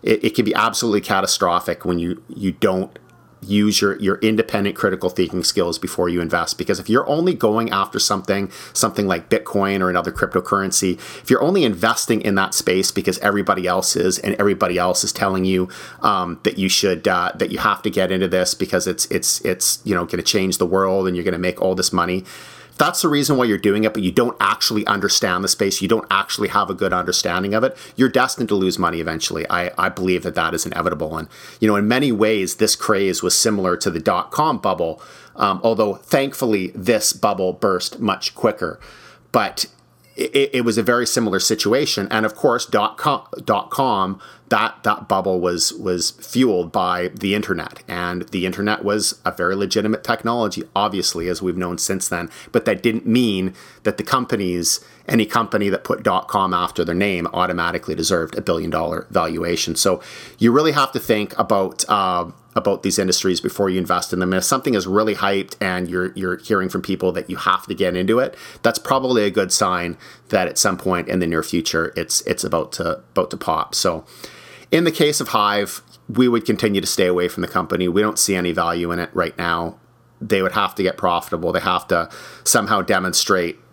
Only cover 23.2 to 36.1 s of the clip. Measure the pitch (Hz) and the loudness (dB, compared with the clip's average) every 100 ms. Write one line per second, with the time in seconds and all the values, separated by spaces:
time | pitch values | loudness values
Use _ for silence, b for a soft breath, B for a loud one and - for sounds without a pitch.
23.2 | 139 135 123 101 107 101 110 107 92 87 | 2 2 2 2 2 2 2 0 0 2
24.2 | 120 - 98 95 - 107 104 101 98 - | 0 2 0 2 0 0 0 0 2 0
25.2 | 104 90 95 - 98 95 95 110 - 98 | 0 0 0 0 0 0 0 0 2 0
26.2 | - - 101 101 95 92 98 90 87 90 | 0 -2 0 0 0 -2 0 0 0 0
27.2 | 90 90 98 107 131 - B B 127 131 | 0 -2 0 0 0 -2 B B 2 4
28.2 | 127 - 117 104 92 87 87 82 80 80 | 0 0 0 2 2 2 0 0 -4 -4
29.2 | - 82 80 87 90 - 95 92 92 90 | -4 -4 -2 -2 -2 -2 -2 0 0 0
30.2 | 90 82 82 82 85 82 82 78 78 80 | 0 -2 -2 -2 -4 -2 -2 -2 -4 -6
31.2 | 80 B B B 107 101 104 123 143 107 | -10 B B B 2 4 4 2 2 4
32.2 | 107 107 92 - 107 - - 101 98 90 | 4 4 0 0 0 2 2 2 2 0
33.2 | 92 - 113 104 92 87 - 82 - 92 | 0 2 2 2 0 0 -2 -2 0 0
34.2 | - - 151 123 98 90 85 78 B B | -2 0 0 0 -2 0 -2 -4 B B
35.2 | B - 101 92 117 110 107 95 - | B -2 0 2 2 2 0 0 0